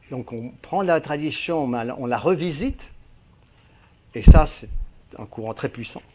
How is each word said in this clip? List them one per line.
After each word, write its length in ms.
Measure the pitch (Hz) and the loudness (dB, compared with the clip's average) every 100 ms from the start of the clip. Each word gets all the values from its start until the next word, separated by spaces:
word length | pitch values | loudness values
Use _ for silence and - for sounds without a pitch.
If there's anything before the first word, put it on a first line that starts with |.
| _ | _
Donc 200 | 127 120 | -14 -12
on 180 | 117 120 - | -12 -14 -18
prend 220 | - 180 | -8 -4
la 180 | 196 165 | 0 0
tradition, 600 | 151 147 151 143 - 165 | -2 -6 -6 -8 -6 -4
on 80 | 135 | -4
la, 280 | 120 117 131 | -4 -6 -8
on 60 | 123 | -4
la 120 | 117 | -2
revisite. 720 | 147 180 175 147 247 277 - - - - _ _ _ _ _ - _ _ _ | 0 -2 -4 -6 -8 -8 -16 -20 -20 -20 _ _ _ _ _ -20 _ _ _
Et 80 | 113 | 4
ça, 240 | 104 160 151 | 10 10 8
c'est 240 | - 107 - - - - - | -4 -10 -8 -8 -14 -20 -18
un 80 | 110 | -16
courant 300 | - 110 110 | -10 -10 -8
très 140 | 123 | -8
puissant. 340 | 120 110 - - | -10 -14 -16 -20